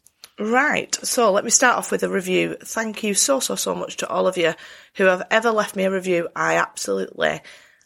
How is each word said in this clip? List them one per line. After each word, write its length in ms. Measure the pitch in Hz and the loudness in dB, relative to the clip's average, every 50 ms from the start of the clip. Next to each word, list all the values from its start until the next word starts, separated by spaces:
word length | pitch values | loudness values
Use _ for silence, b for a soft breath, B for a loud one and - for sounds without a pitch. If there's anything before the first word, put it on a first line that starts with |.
| _ _ _ _ - _ _ - | _ _ _ _ -20 _ _ -8
Right, 560 | 214 220 240 262 294 302 202 - - - - - | -4 0 2 2 2 2 0 0 -2 -4 -8 -6
so 300 | - - - 254 233 202 | -4 -2 0 2 4 4
let 120 | 190 202 - | 4 2 2
me 60 | 233 | 2
start 260 | - - 262 247 - | 2 4 4 4 4
off 140 | 208 - - | 2 -2 -4
with 120 | 202 185 | -2 -2
a 60 | 190 180 | -2 -2
review. 480 | 190 196 180 185 180 175 170 165 151 - - | -2 -2 -2 0 0 0 0 0 -4 -10 -12
Thank 380 | - - 226 226 220 202 - | -8 -6 -6 -6 -6 -6 -4
you 100 | 220 208 | -2 0
so, 280 | 196 - - 277 269 254 | 2 2 2 2 2 0
so, 160 | - - 196 | 0 -4 -4
so 180 | - - 190 180 | -4 -4 -4 -4
much 240 | 180 - - - - | -4 -6 -8 -6 -8
to 100 | - - | -6 -4
all 180 | - 180 190 | -2 0 0
of 120 | 185 185 180 | 0 2 2
you 160 | 165 160 175 B B B B B B B B | 0 0 0 B B B B B B B B
who 100 | - 190 | 2 4
have 220 | 185 180 185 - - | 4 4 2 0 2
ever 200 | 220 220 226 233 | 2 2 2 2
left 260 | 220 208 208 - - | 2 2 0 -2 -2
me 80 | 196 190 | -2 -2
a 60 | 190 | 0
review. 380 | 196 185 185 185 175 170 165 - - | 0 -2 0 0 0 0 0 -4 -4
I 220 | 160 160 160 165 | -2 0 0 2
absolutely 840 | 170 - - - - - 101 98 95 95 - - - 82 78 78 80 B B B B B B B B B | 0 0 -2 -4 -8 -4 -4 -2 -4 -4 -6 -4 -2 -2 -2 -2 -4 B B B B B B B B B